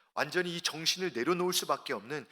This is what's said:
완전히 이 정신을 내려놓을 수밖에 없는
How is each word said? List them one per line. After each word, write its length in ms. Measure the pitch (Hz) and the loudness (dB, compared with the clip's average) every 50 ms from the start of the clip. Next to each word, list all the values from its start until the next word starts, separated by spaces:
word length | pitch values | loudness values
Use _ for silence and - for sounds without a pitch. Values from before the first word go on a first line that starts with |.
| _ _ _ | _ _ _
완전히 440 | - 131 151 151 175 180 175 170 | -2 -2 0 2 0 0 0 -2
이 40 | 170 | -2
정신을 520 | - - - 156 160 151 - 180 185 180 127 | -2 -2 -2 0 0 0 0 0 -2 -2 -2
내려놓을 380 | - - 156 185 170 180 180 175 | 0 2 2 2 4 2 2 2
수밖에 420 | - - - 143 135 - - 131 | 2 2 2 0 0 0 -2 -4
없는 320 | 104 98 120 147 147 117 - | -4 -4 -6 -8 -8 -8 -10